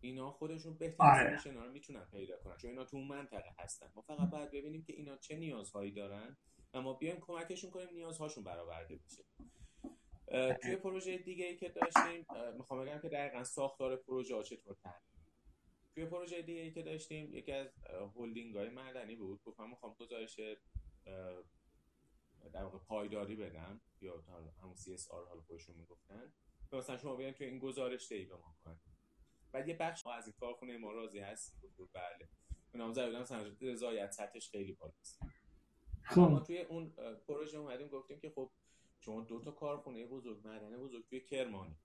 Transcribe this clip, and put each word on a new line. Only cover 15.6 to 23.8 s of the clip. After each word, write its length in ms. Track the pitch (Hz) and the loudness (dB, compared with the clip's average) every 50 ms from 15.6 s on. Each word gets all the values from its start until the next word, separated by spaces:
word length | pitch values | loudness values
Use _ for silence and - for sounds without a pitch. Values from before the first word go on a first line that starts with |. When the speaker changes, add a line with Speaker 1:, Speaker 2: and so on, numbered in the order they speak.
| _ - - _ - - _ | _ -20 -20 _ -20 -12 _
Speaker 1:
توی 100 | 156 165 | -4 -2
پروژه 380 | 165 170 175 180 170 175 170 165 | -2 -2 -2 -2 -2 -4 -4 -4
دیگه‌ای 280 | 165 170 165 165 165 | -4 -4 -4 -4 -6
که 120 | 160 165 165 | -6 -6 -6
داشتیم، 520 | 156 156 156 156 - 156 156 151 147 - | -4 -4 -6 -4 -6 -6 -6 -6 -6 -8
یکی 180 | - - - 139 | -8 -4 -2 -2
از، 160 | 135 135 131 - - - | -2 -2 -4 -10 -14 -12
اه، 260 | - - 92 101 101 101 | -8 -4 -4 -4 -4 -6
هلدینگ 400 | 117 120 117 110 117 117 117 107 | -6 -6 -4 -4 -6 -6 -4 -2
های 140 | 101 101 117 | -2 -2 -2
معدنی 460 | 123 127 135 131 127 127 117 107 113 | -4 -8 -10 -8 -8 -8 -8 -8 -8
بود، 260 | 113 104 92 98 101 _ | -6 -6 -6 -6 -6 _
گفت: 160 | 113 113 - | -14 -10 -10
«من 100 | 110 113 | -10 -10
می‌خوام 240 | 123 123 - 113 110 _ | -10 -10 -10 -12 -10 _
گزارش، 420 | 120 117 120 113 113 110 - - 110 107 107 - _ - - - - - - - - | -10 -6 -4 -6 -6 -6 -6 -6 -6 -6 -6 -8 _ -6 -6 -6 -6 -6 -16 -16 -14
اه، 80 | 95 95 92 92 92 90 90 87 - - - _ - - - - - _ _ - - - - _ _ - - - 85 82 | -10 -8 -6 -6 -6 -6 -8 -12 -14 -20 -20 _ -20 -20 -20 -20 -20 _ _ -20 -20 -20 -20 _ _ -20 -20 -20 -10 -6
در 100 | 92 98 | -4 -4
واقع 160 | 95 95 95 | -4 -4 -10
پایداری 580 | - - 110 107 104 104 104 104 101 98 104 | -6 -2 0 0 0 0 0 0 0 0 -2
بدم 440 | 107 104 - - 80 82 92 101 117 | -4 -4 -6 -6 -8 -8 -8 -10 -12